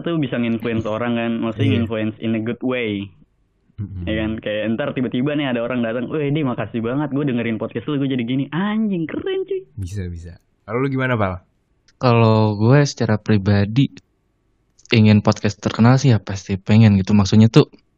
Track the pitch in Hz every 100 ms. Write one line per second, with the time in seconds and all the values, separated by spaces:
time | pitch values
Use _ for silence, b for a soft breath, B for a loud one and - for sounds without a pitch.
0 | 170 165 127 123 117 113 117 110 107 110
1 | 123 117 117 117 113 110 110 120 113 110
2 | 110 110 113 113 110 117 127 127 113 98
3 | 98 - _ _ _ _ _ - 98 92
4 | 90 110 110 110 107 107 107 113 139 139
5 | 127 123 139 147 139 120 117 123 117 120
6 | 117 156 143 151 135 117 107 117 113 135
7 | 147 135 147 120 113 110 113 117 131 143
8 | 139 131 117 135 131 156 208 220 214 180
9 | 156 - 392 381 381 381 381 - 90 98
10 | 90 85 85 85 _ _ - 117 139 131
11 | 131 120 95 87 - _ _ _ _ _
12 | 127 117 113 110 110 104 113 143 143 -
13 | 113 107 - 107 98 101 101 117 139 -
14 | _ _ _ _ _ _ _ _ _ 117
15 | 107 104 107 104 - - 110 - 117 131
16 | 139 110 - 98 - 95 - 107 113 98
17 | 92 104 98 107 110 151 - - _